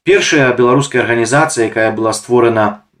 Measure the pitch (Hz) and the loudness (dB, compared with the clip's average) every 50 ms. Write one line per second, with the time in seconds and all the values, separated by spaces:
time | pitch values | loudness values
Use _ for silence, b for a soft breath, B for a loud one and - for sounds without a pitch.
0 | - 170 196 190 - - 165 147 135 127 113 120 123 120 127 143 143 - - 123 | -2 0 0 0 2 0 0 2 2 2 2 2 2 2 2 0 0 0 -2 -2
1 | 107 110 117 120 113 110 139 147 156 156 - 120 113 104 - 113 110 110 104 107 | -2 0 0 -2 0 0 0 0 0 0 -2 -2 -4 -2 -2 -2 -2 -2 -2 -2
2 | 113 110 107 - - - 120 123 120 117 113 110 107 104 104 - _ _ _ _ | -4 -4 -4 -6 -4 0 0 2 2 2 2 0 0 -2 -4 -8 _ _ _ _